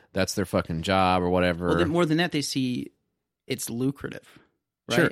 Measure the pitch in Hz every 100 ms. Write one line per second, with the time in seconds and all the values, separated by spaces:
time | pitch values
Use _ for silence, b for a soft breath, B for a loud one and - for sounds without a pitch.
0 | B 95 92 - 92 95 - 82 90 95
1 | 90 92 90 90 90 85 87 85 87 170
2 | 165 160 175 151 135 139 127 123 - _
3 | _ _ _ _ - 135 - 117 131 -
4 | - - - - _ _ _ _ - -
5 | 156